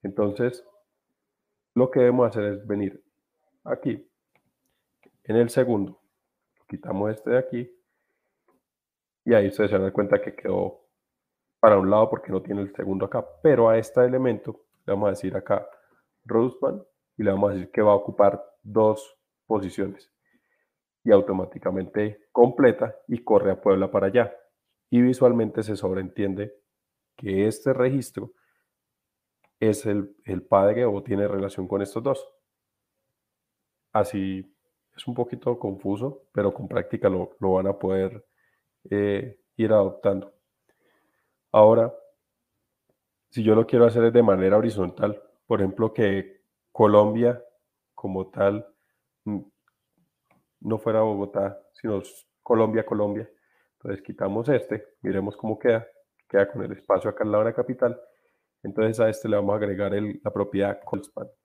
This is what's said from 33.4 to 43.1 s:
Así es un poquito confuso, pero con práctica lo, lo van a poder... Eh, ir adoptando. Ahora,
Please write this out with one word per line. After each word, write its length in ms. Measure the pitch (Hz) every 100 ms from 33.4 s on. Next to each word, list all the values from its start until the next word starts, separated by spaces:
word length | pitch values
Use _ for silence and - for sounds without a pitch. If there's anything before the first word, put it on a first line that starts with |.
| _ _ _ _ _
Así 640 | 107 101 101 95 95 95 _ _ _ _ -
es 120 | -
un 80 | 120
poquito 420 | 123 120 - 120
confuso, 680 | 110 95 98 101 131 - _
pero 220 | - 101
con 140 | - 131
práctica 420 | - 90 113 101
lo, 260 | 92 90 -
lo 140 | 95
van 140 | 92 95
a 120 | 98
poder... 440 | 95 95 95 107 _ _ _ _ _ _ -
Eh, 480 | 101 101 101 120 - _ -
ir 160 | 110
adoptando. 600 | 107 95 92 107 95 - _ _ _ _ _ _ _ _ _ _ _ _
Ahora, 400 | 110 107 113 117 - _ _ _ _ _ _ _ _ _ _ _